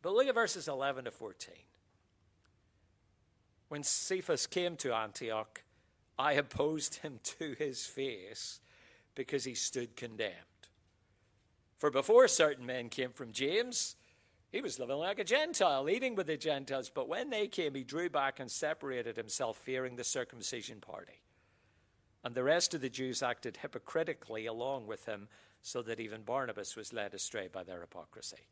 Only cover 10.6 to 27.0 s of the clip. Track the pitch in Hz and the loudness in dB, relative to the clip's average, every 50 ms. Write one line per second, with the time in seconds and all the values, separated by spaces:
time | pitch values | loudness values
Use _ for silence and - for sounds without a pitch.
10.6 | - - _ _ _ _ _ _ _ _ _ _ _ _ _ _ _ _ _ _ | -20 -20 _ _ _ _ _ _ _ _ _ _ _ _ _ _ _ _ _ _
11.6 | _ _ _ _ - 147 127 135 135 - 214 240 262 214 - - 165 151 143 131 | _ _ _ _ 0 2 2 2 4 8 10 10 10 10 8 6 6 6 4 0
12.6 | 123 120 127 127 120 117 - - 131 127 120 - 135 113 107 110 135 139 170 214 | -4 -4 -4 -4 -4 -6 -2 -2 -4 -4 -4 -10 -12 -8 -2 0 0 2 2 2
13.6 | 240 254 233 - - - - - _ - _ _ _ _ _ _ _ _ - 208 | 0 2 0 -2 -2 -2 -6 -12 _ -20 _ _ _ _ _ _ _ _ -6 -4
14.6 | 277 196 131 131 127 120 139 143 160 185 208 190 202 - 226 277 311 330 320 - | -4 -4 -4 -4 -4 -2 -2 -2 0 -2 -2 -2 0 4 4 4 4 2 4 6
15.6 | 202 170 143 135 139 151 190 247 254 262 233 196 185 151 160 143 - 160 147 139 | 6 6 6 6 4 4 2 2 2 0 0 0 0 0 0 0 2 2 0 0
16.6 | 135 131 135 135 127 - - 135 131 120 160 208 240 294 247 214 208 196 - - | 0 -2 -2 -2 -2 -2 -2 -4 -2 -2 -2 -2 -2 0 0 0 0 0 2 0
17.6 | 170 147 135 139 127 117 131 160 175 180 151 147 139 135 - - 135 120 - - | 0 2 0 -2 -6 -4 -2 0 0 2 2 2 2 2 0 -2 -8 -6 -4 -2
18.6 | - 151 156 - - 139 131 123 117 113 110 113 113 110 - - 135 113 107 - | 0 0 0 -2 -2 -4 -2 -2 -2 -2 -4 -4 -4 -4 -2 0 0 0 -2 -4
19.6 | - - 131 131 131 127 123 120 120 - - 139 123 - - 117 - - - 120 | -4 -2 -2 0 -2 -2 -4 -4 -4 -2 0 -2 -2 -4 -6 -8 -6 -4 -4 -4
20.6 | - - 110 104 - - - - - - - - _ _ _ _ _ _ _ _ | -6 -8 -12 -14 -12 -12 -12 -12 -12 -14 -20 -20 _ _ _ _ _ _ _ _
21.6 | _ _ _ _ _ _ _ _ _ _ _ _ - 120 120 127 127 139 156 175 | _ _ _ _ _ _ _ _ _ _ _ _ -8 -4 -2 2 4 6 6 6
22.6 | 170 - - 160 127 131 117 123 131 127 123 - 135 123 120 - - 131 107 - | 6 4 2 0 -2 -4 -2 -2 -4 -2 -2 0 0 0 -2 -2 -4 -10 -8 -6
23.6 | - 147 - 117 - - - 160 165 156 156 - - - 113 110 110 113 113 117 | -10 -8 -8 -8 -12 -4 -2 -2 0 0 -4 -8 -8 -8 -8 -4 -4 -4 -4 -2
24.6 | 120 135 139 135 110 104 110 - - - 110 101 101 113 - - - - - _ | -2 -2 -2 -4 -4 -8 -8 -8 -6 -8 -8 -8 -8 -14 -18 -20 -20 -20 -20 _
25.6 | _ - - 123 117 110 113 113 113 107 107 110 107 104 120 135 135 120 104 101 | _ -6 -6 -4 -4 -4 -4 -6 -4 -8 -8 -10 -4 -2 -2 0 0 -2 -4 -6
26.6 | 101 - - 113 107 - - 113 | -6 -8 -8 -8 -10 -8 -6 -4